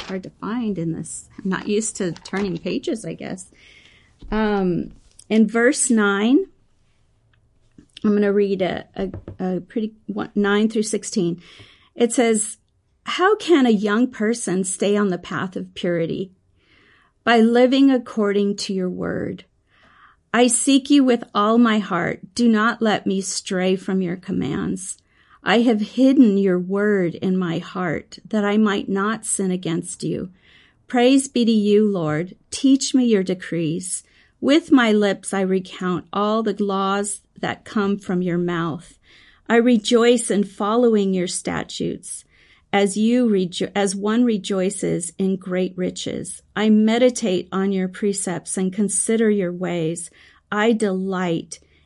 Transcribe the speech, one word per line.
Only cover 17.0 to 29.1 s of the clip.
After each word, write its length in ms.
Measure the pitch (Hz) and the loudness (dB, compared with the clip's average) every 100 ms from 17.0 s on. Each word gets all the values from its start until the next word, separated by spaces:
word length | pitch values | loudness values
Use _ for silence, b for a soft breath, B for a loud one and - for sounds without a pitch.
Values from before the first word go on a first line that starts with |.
| b b | b b
By 180 | - 233 | 2 4
living 500 | 226 240 254 269 277 | 6 6 4 6 4
according 640 | 254 247 226 202 202 202 202 | 4 0 -2 0 0 0 -2
to 180 | - | -6
your 160 | 190 180 | -4 -4
word. 540 | 180 - - - 185 - _ _ b b b b b _ | -4 -6 -6 -6 -10 -16 _ _ b b b b b _
I 140 | 226 247 | 2 2
seek 420 | - - 269 269 | 2 4 2 4
you 140 | 285 | 4
with 220 | 254 240 233 208 | 4 2 0 0
all 220 | 208 233 | 2 4
my 220 | 233 214 | 4 2
heart. 540 | 185 175 170 - - | 0 -2 -2 -6 -10
Do 140 | - 240 | 0 2
not 340 | 214 226 - | 4 2 0
let 240 | 220 190 202 | 0 0 0
me 140 | 190 | -4
stray 560 | 185 - - 185 185 185 | -4 -8 -6 -2 0 0
from 260 | 185 190 | -2 -2
your 140 | 180 180 | -2 -6
commands. 840 | 196 180 135 - - 185 - - b b b b | -6 -4 -4 -4 -4 -6 -10 -16 b b b b
I 160 | - 214 | 0 2
have 220 | 240 208 | 2 0
hidden 560 | 214 240 262 277 226 196 | -2 0 4 6 4 4
your 200 | 196 180 | 2 0
word 580 | 180 196 208 202 170 - | -2 -2 0 0 0 -2
in 220 | 190 185 | -2 -2
my 220 | 175 165 | -2 -4
heart, 600 | - 185 180 - - - - | -6 -6 -6 -6 -10 -20 -6
that 200 | 220 202 | -2 0
I 100 | 208 | 2
might 320 | 214 202 - | 2 0 -2
not 380 | 196 208 | -2 -2